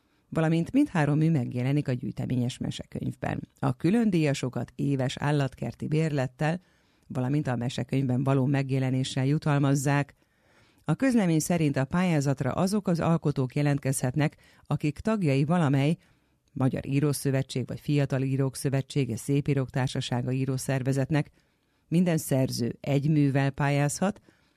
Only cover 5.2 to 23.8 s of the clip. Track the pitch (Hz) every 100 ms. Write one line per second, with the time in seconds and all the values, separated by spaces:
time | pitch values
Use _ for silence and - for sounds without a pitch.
5.2 | 147 147 135 - 123 - 131 151 160 147
6.2 | 131 - 156 180 - _ _ _ _ 135
7.2 | 127 147 139 120 120 - 127 135 135 123
8.2 | 135 139 127 139 135 135 131 131 131 135
9.2 | 131 156 160 143 139 143 135 143 139 _
10.2 | _ _ _ _ _ _ - 160 269 233
11.2 | 180 160 - 175 151 135 135 175 185 151
12.2 | 139 135 123 - 185 208 190 165 - 165
13.2 | 151 139 127 143 147 139 135 131 127 151
14.2 | 151 - - - _ 147 151 - - 220
15.2 | 160 135 151 180 143 139 143 170 _ _
16.2 | _ _ _ 143 131 - - 139 147 139
17.2 | 143 131 131 131 120 - - 143 139 131
18.2 | 135 131 135 - 143 135 - 147 123 107
19.2 | - 143 143 139 127 139 127 135 - 123
20.2 | 123 131 135 131 - 135 127 135 131 147
21.2 | - _ _ _ _ _ _ 165 175 160
22.2 | - 135 127 120 117 - - 139 143 151
23.2 | 143 135 139 - 143 143